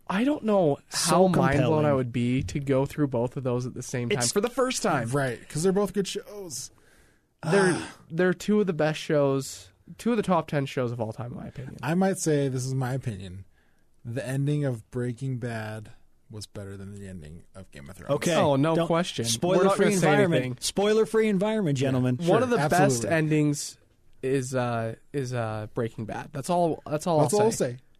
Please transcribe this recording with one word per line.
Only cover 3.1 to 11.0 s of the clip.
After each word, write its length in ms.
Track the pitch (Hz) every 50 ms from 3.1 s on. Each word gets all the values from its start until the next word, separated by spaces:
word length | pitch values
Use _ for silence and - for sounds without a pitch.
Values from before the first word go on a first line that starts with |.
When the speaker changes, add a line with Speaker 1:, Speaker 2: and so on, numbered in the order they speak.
| 123 117 117 127 -
Speaker 1:
of 60 | 147 123
those 240 | 127 123 123 123
at 80 | 127 -
the 80 | - 123
same 280 | - - 127 120 117
time 80 | 107 131
Speaker 2:
It's 100 | 123 120
Speaker 1:
for 100 | - 202
the 80 | 208 240
first 320 | - - 254 254 247 - -
time. 240 | 214 165 139 117 113
Speaker 3:
Right, 320 | 127 143 139 131 120 - - -
'cause 160 | - 151 160
they're 80 | 190 185
both 200 | 196 208 196 -
good 140 | 208 196
shows. 640 | - - 202 - - 202 208 196 175 120 - - - - _ _ _ _ _ _ _ _ _ _ _ _ _ -
Speaker 1:
They're, 300 | 160 165 202 196 185 165
Speaker 3:
Ah. 180 | 123 - - - - - -
Speaker 1:
they're 240 | - 165 180 185 180
two 260 | 180 - - 208 214
of 80 | 208 180
the 40 | 185
best 280 | 151 151 151 156 -
shows, 720 | - - 165 147 143 139 135 135 135 - - - - - _ _ _ - 170 -
two 140 | - 220 240
of 40 |
the 60 | 220 -
top 240 | - 185 165 147
ten 200 | - - 147 139
shows 260 | 135 - - 127 120 120
of 80 | 120